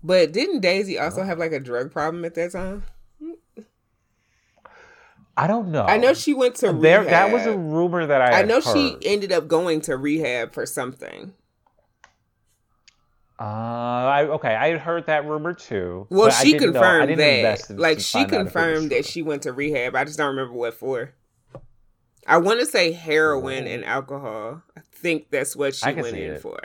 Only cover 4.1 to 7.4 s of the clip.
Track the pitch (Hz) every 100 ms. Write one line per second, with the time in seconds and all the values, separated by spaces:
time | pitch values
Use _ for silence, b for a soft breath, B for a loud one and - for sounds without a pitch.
4.1 | _ _ _ _ _ b b b b b
5.1 | b _ - 165 226 190 156 110 214 247
6.1 | - - 285 247 247 214 165 156 190 180
7.1 | 170 202 233